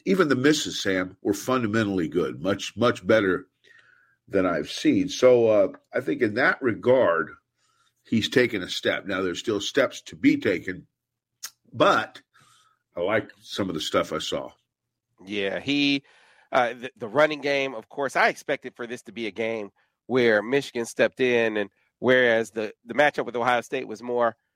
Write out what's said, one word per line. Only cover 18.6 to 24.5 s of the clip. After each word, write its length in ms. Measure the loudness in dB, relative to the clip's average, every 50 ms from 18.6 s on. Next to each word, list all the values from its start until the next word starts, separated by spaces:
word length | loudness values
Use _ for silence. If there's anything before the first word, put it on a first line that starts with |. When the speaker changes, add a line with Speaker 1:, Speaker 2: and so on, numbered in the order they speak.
| -6 -14 _
Speaker 2:
for 100 | -12 -12
this 180 | -10 -10 -12 -14
to 100 | -14 -10
be 140 | -8 -8
a 40 | -8
game 400 | -6 -4 -4 -4 -4 -6 -8 -10 _ _ _ _ _ _ _
where 340 | 0 2 4 6 6 6 4
Michigan 420 | 2 2 0 0 0 -2 -6 -6 -6
stepped 380 | -4 0 0 0 0 _ 0
in, 340 | 0 2 4 2 2 2 0
and 140 | -2 -4 -6 _ _ _ _ _ -2
whereas 520 | 2 4 4 6 4 4 2 2 0 -2
the, 220 | -6 -6 -6 -8 -10 _ _
the 100 | -6 0
matchup 320 | 2 2 2 2 -2 -6
with 120 | -4 -4
Ohio 240 | -2 0 2 0 0
State 260 | -2 -4 -6 -8 -6
was 160 | -8 -12 -12 -8
more 320 | -4 0 0 0 0 0 _ _ _